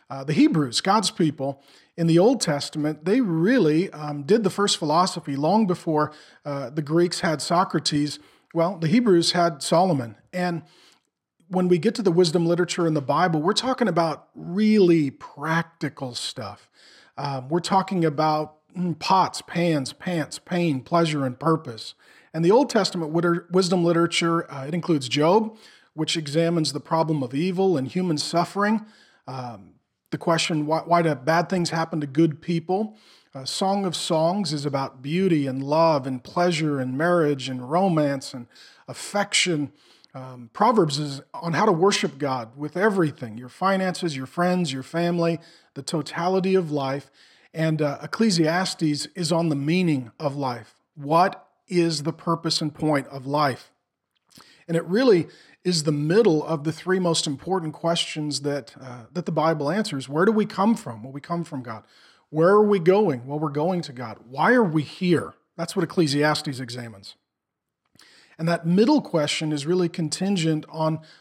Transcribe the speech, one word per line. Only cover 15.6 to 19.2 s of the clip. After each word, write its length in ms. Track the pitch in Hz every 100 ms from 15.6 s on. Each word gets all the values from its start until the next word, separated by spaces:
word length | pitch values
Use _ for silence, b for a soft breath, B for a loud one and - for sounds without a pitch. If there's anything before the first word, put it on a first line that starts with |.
| 170 - 156 - 131
stuff. 560 | 120 - - 101 - _ b b b b -
Um, 320 | 139 139 127
we're 120 | 170
talking 440 | - 190 185 190
about, 520 | 160 143 156 151 151 - _ 185
mm, 220 | 180 151
pots, 440 | - 190